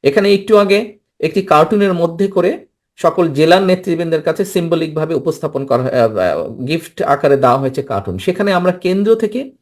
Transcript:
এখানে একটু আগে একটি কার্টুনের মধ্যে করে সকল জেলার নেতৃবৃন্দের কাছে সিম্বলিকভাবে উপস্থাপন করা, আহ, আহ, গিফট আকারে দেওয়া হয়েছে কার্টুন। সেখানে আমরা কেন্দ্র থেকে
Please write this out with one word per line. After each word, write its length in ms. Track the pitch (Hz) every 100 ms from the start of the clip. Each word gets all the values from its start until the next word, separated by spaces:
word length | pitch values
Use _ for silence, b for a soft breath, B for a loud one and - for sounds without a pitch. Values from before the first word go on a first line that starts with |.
এখানে 320 | 143 175 202
একটু 240 | 202 196 208
আগে 400 | 202 196 220 - _ _
একটি 220 | 165 196
কার্টুনের 520 | 190 - - 208 202
মধ্যে 340 | 175 170 165 196
করে 380 | 190 175 330 - _ _ _
সকল 320 | 165 - 165
জেলার 340 | 135 160 180
নেতৃবৃন্দের 600 | 196 185 185 165 170 160
কাছে 220 | 151 160
সিম্বলিকভাবে 680 | 190 185 165 165 160 156 156
উপস্থাপন 520 | 165 165 156 156 143 135
করা, 160 | 123
আহ, 340 | 127 127 113 107
আহ, 480 | 90 78 - 113
গিফট 380 | 127 160 - -
আকারে 340 | - 143 147 139
দেওয়া 220 | 127 131
হয়েছে 240 | 135 131
কার্টুন। 360 | - 98 98 90
সেখানে 340 | - 180 202
আমরা 200 | 180 180
কেন্দ্র 440 | 180 - 190 202 220
থেকে 340 | 214 240 269 _